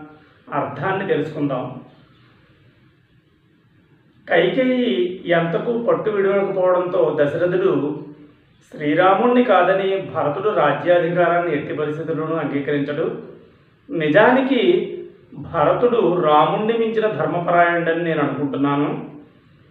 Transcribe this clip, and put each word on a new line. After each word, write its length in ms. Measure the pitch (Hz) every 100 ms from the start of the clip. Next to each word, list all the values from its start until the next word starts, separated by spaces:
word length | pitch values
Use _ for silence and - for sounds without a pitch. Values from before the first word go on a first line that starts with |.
| 156 - _ _ -
అర్థాన్ని 540 | 143 131 139 185 196 170
తెలుసుకుందాం. 760 | 156 139 151 143 127 127 127 - - _ _ _ _ _ _ _ _ _ _ _ _ _ _ _ _ _ _ _ _ _ _ -
కైకేయి 920 | 175 190 262 254 254 240 - - - -
ఎంతకు 560 | 170 - - 240 233
పట్టు 280 | - - 214
విడవకపోవడంతో 1080 | 202 196 196 196 190 180 180 180 185 156 147
దశరథుడు 840 | 143 156 180 180 190 143 143 151 - - - _ _ _ _
శ్రీరాముణ్ణి 760 | - 147 160 185 202 247 247
కాదని 520 | 220 185 180 196 190 190
భరతుడు 480 | 139 160 143 - -
రాజ్యాధికారాన్ని 1040 | 165 147 139 170 175 165 170 170 175 170
ఎట్టి 220 | 143 -
పరిస్థితుల్లోనూ 640 | 147 151 151 160 151 156 165
అంగీకరించడు. 840 | 143 139 139 147 143 147 190 - - - - _ _ _ -
నిజానికి 1080 | 170 151 185 220 254 262 247 185 - - - - - -
భరతుడు 840 | - - 165 147 - 247 233 175 170
రాముణ్ణి 580 | 156 151 156 202 214 226
మించిన 280 | 220 214 214
ధర్మపరాయణుడని 1000 | 143 156 170 165 175 175 170 165 165
నేను 160 | 170 151
అనుకుంటున్నాను. 880 | 135 131 143 135 143 143 147 - - - - _ _ _ _